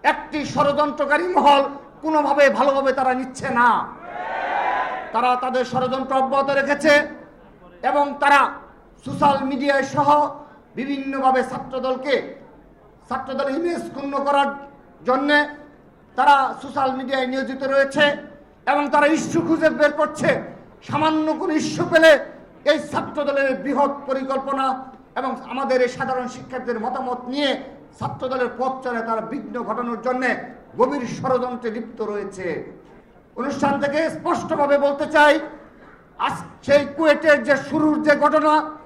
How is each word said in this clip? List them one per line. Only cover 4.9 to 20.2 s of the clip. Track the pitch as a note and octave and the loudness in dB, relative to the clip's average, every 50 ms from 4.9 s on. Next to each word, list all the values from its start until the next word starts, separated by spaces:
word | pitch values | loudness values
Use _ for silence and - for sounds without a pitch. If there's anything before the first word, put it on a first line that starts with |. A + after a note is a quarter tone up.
| - - - - - | -6 -8 -10 -4 -2
তারা | B3+ A#3+ B3 B3 B3 B3+ | 0 2 2 0 0 -2
তাদের | B3+ A#3 B3+ B3 B3 | -2 -2 -2 -2 -2
ষড়যন্ত্র | - B3+ B3+ B3 B3+ C4+ B3+ C4 C#4 C4+ | -2 -2 -2 -2 -2 -4 -4 -2 0 0
অব্যাহত | C4+ C4 C#4 C#4 C4+ C4+ - C#4 | 0 2 0 0 0 2 0 0
রেখেছে | C4+ C#4 C#4+ C#4+ - D#4 D4 D4 D4 - - - - - - - - - - - - - - - - B3+ | 0 0 -2 2 4 4 4 4 4 0 -10 -16 -20 -20 -20 -20 -20 -20 -20 -20 -20 -20 -16 -4 -4 0
এবং | C#4+ D4 C#4+ C#4+ - - | 2 2 0 0 0 0
তারা | - C#4+ C#4+ C#4 B3+ - - - - - - - _ - _ _ - | 4 6 6 6 4 2 -2 -10 -18 -20 -20 -20 _ -20 _ _ -12
সোশ্যাল | C4 C#4+ - D4 C#4+ C#4 C4+ C4 C4+ | -10 -2 2 4 4 4 4 0 -2
মিডিয়ায় | C#4+ A#3+ C#4 C#4 C#4 C#4 B3+ - - | -4 -2 0 2 2 2 0 0 0
সহ | D4+ C#4 C#4+ D4 D4 D4 - - - - - - - _ _ - - | 0 4 4 4 4 4 0 -2 -12 -18 -20 -20 -20 _ _ -8 -8
বিভিন্নভাবে | C4+ C4+ C#4+ C4+ C4+ C#4 C4+ C4+ C4 C4 C4 B3+ A#3+ - | -6 -4 -4 -4 -4 -6 -4 2 2 4 4 2 0 -2
ছাত্রদলকে, | B3 A#3+ - - C4 B3+ A#3+ C4 C4 B3+ - D4 C4 A3+ - - - - - - - - - - - _ - - _ _ _ - | -6 -10 -10 -8 -8 -6 -4 -4 -4 -4 -2 0 0 0 -2 -6 -14 -18 -20 -20 -20 -20 -20 -20 -20 _ -20 -20 _ _ _ -10
ছাত্রদলের | D4+ B3+ - C4+ C4 A#3+ C#4 C#4 C4+ D#4+ | -8 -8 -8 -8 -6 -4 -4 -2 -2 -4
ইমেজ | E4+ F4 E4+ - - E4+ - | -4 -4 -4 -6 -8 -10 -12
ক্ষুণ্ণ | C#4+ C#4 C#4 C#4+ C4+ C#4 | -10 -8 -6 -6 -4 -2
করার | C#4+ C#4+ C#4 C#4 C#4 C#4 - - - - - - - - - D3+ A#3+ | 0 2 2 2 0 -2 -8 -14 -18 -20 -20 -20 -20 -20 -8 -2 -2
জন্যে | B3+ C#4 C#4+ D4 D4 D4 D4 D4 - - - - - - - - _ _ _ _ - - | 0 0 2 2 2 2 2 0 -6 -16 -20 -20 -20 -20 -20 -20 _ _ _ _ -2 2
তারা | C4+ C#4+ C#4+ C#4 C4+ B3+ A3 - | 6 6 6 6 4 0 -4 -8
সোশ্যাল | - C#4 A3+ D4 C4+ C4 B3 C4 | -12 -8 -4 -2 -2 -2 -2 -4
মিডিয়ায় | C4+ B3 C4+ C4 B3+ B3 | -6 -4 -2 -2 -2 -2
নিয়োজিত | C4 C4+ C4 G#3+ C4+ C4 C4+ C4+ | -2 -4 -4 -4 -6 -6 -4 0
রয়েছে | C4+ C#4 C#4 C#4 - D4 D4 C#4+ - - - - - - - - _ _ _ - | 2 2 2 2 2 2 2 2 2 -2 -8 -18 -20 -20 -20 -20 _ _ _ 0
এবং | C#4+ D4 C#4+ C#4+ D4+ | 0 0 0 2 4
তারা | D4 D4 D4 D#4+ | 4 4 4 2
ইস্যু | D4+ - - - E4+ E4 | 2 -2 -2 -2 -2 0
খুঁজে | - E4 D4+ D#4 D#4 A#3+ A#3+ | 0 0 2 2 2 4 4
বের | D4+ D4 D4 D#4 | 2 2 4 0
করছে। | D4+ D4+ D4+ - | -2 -2 -2 -2